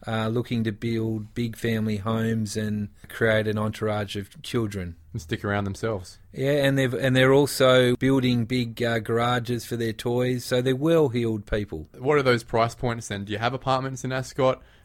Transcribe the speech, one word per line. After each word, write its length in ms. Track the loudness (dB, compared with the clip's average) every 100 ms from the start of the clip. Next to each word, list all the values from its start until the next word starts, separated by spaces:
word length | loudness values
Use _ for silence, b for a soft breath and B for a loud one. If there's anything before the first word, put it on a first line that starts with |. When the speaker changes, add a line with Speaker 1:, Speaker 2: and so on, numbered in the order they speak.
| -6
Speaker 1:
uh, 200 | -2 -2
looking 360 | -2 -2 -2
to 80 | -2
build 640 | -4 -4 -2 -2 -4 -6 -6
big 220 | -6 -4
family 400 | -2 -2 -2 -2
homes 580 | -2 -2 0 -2 -2 -4
and 340 | -4 -4 -6 -10 -14
create 380 | -2 2 2 2
an 100 | 0
entourage 560 | -2 -2 -2 -2 -4 -8
of 260 | -10 -14
children. 540 | -6 -4 -2 -4 -8 -12 -12
Speaker 2:
And 80 | -12
stick 220 | -8 -6
around 200 | -2 -2
themselves. 560 | -2 -4 -4 -6 -8 -20 -18
Speaker 1:
Yeah, 340 | -4 0 2 2
and 120 | 2
they've, 160 | 0
and 220 | 0 2 4
they're 180 | 6
also 640 | 6 4 4 6 6 6 4
building 500 | 2 2 2 0 0
big, 380 | -2 -4 -2
uh, 160 | -2 -2
garages 640 | 0 0 2 0 -2 -6 -4
for 100 | -4
their 180 | -4
toys, 520 | -4 -2 0 0 -2 0
so 160 | 0
they're 140 | 2 0
well-heeled 720 | 2 4 4 2 0 -2 -2
people. 400 | -4 -2 -8 -12 -6
Speaker 2:
What 220 | 0 2
are 40 |
those 200 | 4 2
price 320 | 2 0 0 0
points 320 | -4 -4 -6
then? 180 | -8 -4
Do 60 |
you 80 | -2
have 160 | -2 -2
apartments 480 | -2 -2 -2 -8
in 80 | -6
Ascot? 500 | -6 -6 0 0 0 b b